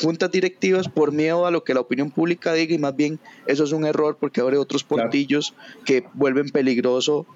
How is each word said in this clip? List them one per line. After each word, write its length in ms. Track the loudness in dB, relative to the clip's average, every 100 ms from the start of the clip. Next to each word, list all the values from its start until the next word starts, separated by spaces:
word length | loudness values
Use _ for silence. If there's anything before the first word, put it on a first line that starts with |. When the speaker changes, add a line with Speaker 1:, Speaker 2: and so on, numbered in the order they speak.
Speaker 1:
juntas 280 | -2 0 -2
directivas 580 | 0 -2 0 0 0 0
por 220 | 0 0
miedo 320 | 2 0 2 0
a 60 |
lo 120 | 0
que 100 | 0
la 60 | -2
opinión 320 | 0 -2 -2
pública 400 | 0 -2 0 0
diga, 200 | 0 0 0
y 20 |
más 160 | 0 0
bien 240 | -2 -2 -12 -8 -2
eso 180 | 0
es 80 | 0
un 140 | 0 0
error 320 | 0 0 -2
porque 220 | -4 -2
abre 160 | 0 0
otros 260 | 0 -4
Speaker 2:
Claro. 200 | -2 -2
Speaker 1:
portillos 500 | 0 -2 0 -2 -2 -10 -20 -10 0
que 180 | 0 0
vuelven 360 | -2 0 0 0
peligroso 760 | 0 2 2 2 0 0 -2 -4